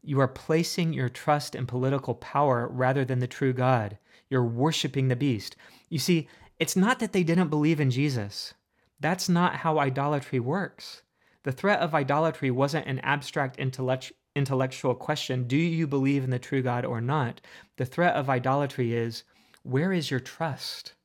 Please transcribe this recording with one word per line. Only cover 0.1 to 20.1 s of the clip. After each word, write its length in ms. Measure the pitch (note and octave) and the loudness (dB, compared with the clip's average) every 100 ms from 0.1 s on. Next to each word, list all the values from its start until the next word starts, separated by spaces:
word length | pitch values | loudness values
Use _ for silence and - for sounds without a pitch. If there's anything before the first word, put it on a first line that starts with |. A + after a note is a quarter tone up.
| C3+ | 2
are 80 | C3 | 2
placing 640 | - - D#3+ E3+ - E3 | 0 0 2 2 0 -2
your 160 | C#3 B2+ | 0 -4
trust 460 | - - D3 C#3 | -4 0 0 0
in 120 | - B2+ | -8 -4
political 480 | B2+ C3 C#3 C3+ | 0 0 0 -2
power 540 | A#2+ - C#3 C#3+ A#2+ A#2 | -6 -4 0 2 2 0
rather 380 | B2+ B2+ C3+ C3 | 0 2 2 0
than 140 | B2+ | 0
the 60 | B2 | -2
true 280 | - C3+ | 0 0
God. 420 | B2 B2+ B2+ G#2 G2+ _ - _ | 2 2 2 0 -8 _ -20 _
You're 160 | C3 | 0
worshiping 640 | A#2+ A#2 D3 D#3 C#3+ C#3 C3 | 2 2 0 2 -2 0 0
the 80 | B2 | 2
beast." 400 | C#3+ A2 - - - - _ | 2 0 -4 -16 -20 -20 _
You 100 | D#3+ | -4
see, 300 | B2+ E3+ C#3+ - - _ | 2 2 2 -14 -20 _
it's 180 | D#3+ F#3 | 0 2
not 220 | G3 B3+ | 2 2
that 140 | A3 | 0
they 120 | F#3+ | 0
didn't 240 | E3 E3+ F3 | 2 4 2
believe 320 | D3+ D3+ D#3+ | 2 2 4
in 100 | C#3 | 2
Jesus. 640 | B2 D3 B2+ G2+ - - - _ _ _ _ | 2 0 0 -4 -8 -14 -16 _ _ _ _
That's 300 | D3+ F#3 - | -2 -2 2
not 260 | F3 F3 C3+ | 2 2 0
how 220 | E3 D#3 | 0 2
idolatry 640 | C#3 C3 C#3+ D3 C3 C3 | 2 0 0 -2 -2 -4
works. 600 | A#2 F3 F3+ - - - _ _ _ _ | -2 -4 -4 -10 -18 -18 _ _ _ _
The 80 | - | -8
threat 280 | C3 G3 G#3 | -2 2 2
of 140 | E3 | 2
idolatry 560 | D3+ C3+ C#3+ D#3+ D#3 C3+ | 0 2 2 2 0 -2
wasn't 360 | B2 C#3 D#3 - | 2 0 0 -4
an 120 | C3 | -4
abstract 600 | C3+ C#3+ C3+ D#3 C3+ - | 0 -2 -2 -4 -4 -2
intellect-, 540 | C3+ B2+ B2+ C3 - - _ - | -6 -4 -2 -2 -4 -18 _ -4
intellectual 580 | C3+ C3+ C3 C3 C3+ | 0 0 0 -2 -2
question, 540 | B2 - D3+ - B2+ B2 | -2 -2 -4 -2 -4 0
"Do 80 | C3+ | 0
you 300 | E3+ E3 D#3+ | 2 0 0
believe 360 | C#3 C3+ C#3 | 2 2 2
in 80 | B2+ | 0
the 80 | B2 | -4
true 220 | - C#3 | -2 -2
God 240 | B2+ B2 | 0 -2
or 160 | B2 A#2 | -2 -4
not?" 400 | A#2 B2+ A#2+ - - - - - | -2 0 -2 -6 -16 -20 -20 -8
The 100 | B2+ | -6
threat 280 | - F3 | 2 2
of 140 | - C3+ | 2 2
idolatry 640 | B2+ B2+ C#3 C#3 - A#2+ | 0 2 0 0 -2 -2
is, 320 | A#2 A#2 A2+ - _ _ - | 0 -2 -6 -16 _ _ -20
where 300 | - C3 F3 | -4 0 2
is 180 | F#3 C3+ | 0 0